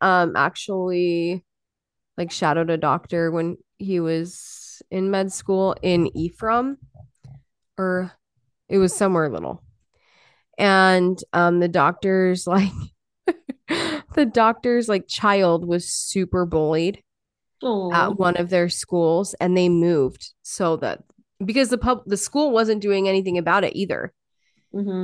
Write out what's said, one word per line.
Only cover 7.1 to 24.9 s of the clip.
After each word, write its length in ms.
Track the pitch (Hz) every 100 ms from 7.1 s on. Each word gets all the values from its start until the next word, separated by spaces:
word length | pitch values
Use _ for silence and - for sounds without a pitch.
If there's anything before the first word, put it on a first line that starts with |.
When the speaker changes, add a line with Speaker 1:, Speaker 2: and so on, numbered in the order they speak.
| _ - 135 _ _ _ -
Speaker 1:
or 340 | 190 180 180 - _ _ _ _ -
it 100 | 196
was 160 | 185 -
somewhere 340 | 196 180 156
little. 340 | 95 73 62 _ _ _ _ _ _ _ _ _ -
And, 600 | 202 190 185 185 180 185 -
um, 260 | - 175 175
the 80 | 175
doctor's, 800 | 170 143 175 196 190 185 180 -
<laughs> 0 |
like, 240 | 190 196 - - _ _ _ - 339 - - - 339 339 302 - -
the 100 | 269
doctor's, 640 | 233 226 226 247 240 226
like, 180 | 196 -
child 580 | - 214 202 185 170 175
was 200 | 175 175
super 560 | - - 196 180 185 175
bullied 580 | 165 151 160 170 196 _ _ _ _ _ _
Speaker 2:
Aw. 300 | 262 214 185
Speaker 1:
at 240 | 175 - 202
one 180 | 180 175
of 120 | 175
their 180 | 180 175
schools, 640 | - - 175 165 170 196 -
and 200 | 180 185
they 140 | 180
moved 640 | 175 170 165 131 - - _
so 340 | - - 180 160
that, 260 | 120 78 _ _ _ - 196
because 240 | 226 262
the 80 | 247
pub-, 260 | 233 247 -
the 100 | 196
school 340 | - 285 302
wasn't 300 | 226 220 214
doing 260 | 202 196 190
anything 300 | 190 190 175
about 260 | 170 190
it 120 | 185 -
either. 360 | 190 - - - _ _ _ _ _
Speaker 2:
Mm-hmm. 160 | 196 202